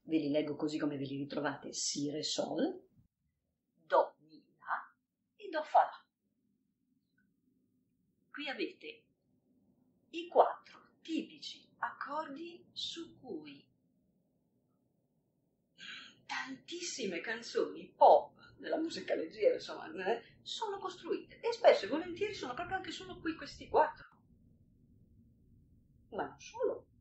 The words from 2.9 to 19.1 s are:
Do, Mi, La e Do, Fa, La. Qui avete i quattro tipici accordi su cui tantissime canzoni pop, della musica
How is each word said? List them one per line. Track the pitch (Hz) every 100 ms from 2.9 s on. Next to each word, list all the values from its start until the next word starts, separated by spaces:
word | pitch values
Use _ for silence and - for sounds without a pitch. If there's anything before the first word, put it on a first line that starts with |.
| - _ _ _ _ _ _ _ _ _
Do, | 170 - - 156
Mi, | 156 _ _
La | - - - _ _ _ _ _
e | 403
Do, | 311
Fa, | 311 -
La. | - - _ _ _ _ _ _ _ _ _ _ _ _ _ _ _ _ _ _ _ _ _ _ _
Qui | - 294
avete | 233 160 - 156 - _ _ _ _ _ _ _ _ _ _ _
i | 330 339
quattro | - - - - - - _
tipici | - 320 - - - - - _
accordi | - - 254 294 311 277 339 339 -
su | - - 330 330 -
cui | 254 311 302 269 - _ _ _ _ _ _ _ _ _ _ _ _ _ _ _ _ _ _ _ _ - - - - -
tantissime | - - 269 262 - 339 - - 208 170
canzoni | 220 233 - - - - 185
pop, | - 269 160 - - - -
della | 160 -
musica | 233 190 -